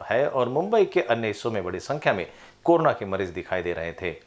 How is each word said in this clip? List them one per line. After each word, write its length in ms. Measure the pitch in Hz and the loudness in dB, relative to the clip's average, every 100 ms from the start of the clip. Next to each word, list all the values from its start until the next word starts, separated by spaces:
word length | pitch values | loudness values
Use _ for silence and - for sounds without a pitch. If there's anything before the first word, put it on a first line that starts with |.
है 260 | - 110 143 | -2 0 2
और 200 | 135 123 | 0 0
मुंबई 360 | 135 190 226 190 | 0 2 2 4
के 160 | 180 | 2
अन्य 260 | - 117 113 | 2 0 0
हिस्सों 240 | 101 120 | -4 -4
में 120 | 110 | -2
बड़ी 160 | 90 90 | -4 -4
संख्या 340 | - 147 147 | -6 -2 0
में 120 | 107 85 - - - | 0 -2 -10 -20 -2
कोरोना 300 | - 170 156 | 4 4 4
के 120 | 120 101 | 0 -2
मरीज 240 | 95 95 | -2 -2
दिखाई 340 | 87 85 92 | -6 -4 -4
दे 100 | 87 | -2
रहे 180 | 82 82 | -4 -6
थे, 220 | 82 90 78 | -6 -6 -8